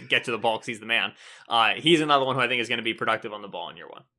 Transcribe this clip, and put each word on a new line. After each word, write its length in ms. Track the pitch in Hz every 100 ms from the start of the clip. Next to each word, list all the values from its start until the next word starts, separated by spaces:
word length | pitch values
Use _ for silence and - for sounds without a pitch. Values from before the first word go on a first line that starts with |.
| 127
get 160 | 123
to 80 | -
the 60 | 110
ball 200 | 117 107
'cause 80 | -
he's 140 | 107
the 60 | 110
man. 260 | 113 101 - - - -
Uh, 260 | 117 110
he's 260 | 107 156 160
another 240 | 151 143
one 100 | 131
who 80 | 127
I 60 | 120
think 120 | 123
is 80 | 113
gonna 140 | 117
be 120 | 113
productive 380 | 110 113 110 110
on 100 | 104
the 60 | 101
ball 200 | 90 82
in 60 | 80
year 100 | 73
one. 140 | - _